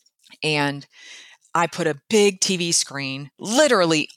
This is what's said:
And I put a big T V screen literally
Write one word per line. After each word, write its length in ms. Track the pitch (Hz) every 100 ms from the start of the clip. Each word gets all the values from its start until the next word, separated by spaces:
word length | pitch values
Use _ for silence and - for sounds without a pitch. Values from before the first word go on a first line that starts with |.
| _ _ _ -
And 440 | 156 151 143 143 - _ - - - - _
I 120 | 165 170
put 200 | - 160
a 120 | 147 -
big 320 | 220 202 185
T 160 | - 180
V 140 | 175
screen 600 | 165 - 139 135 135 139 -
literally 720 | 196 247 302 220 170 156 -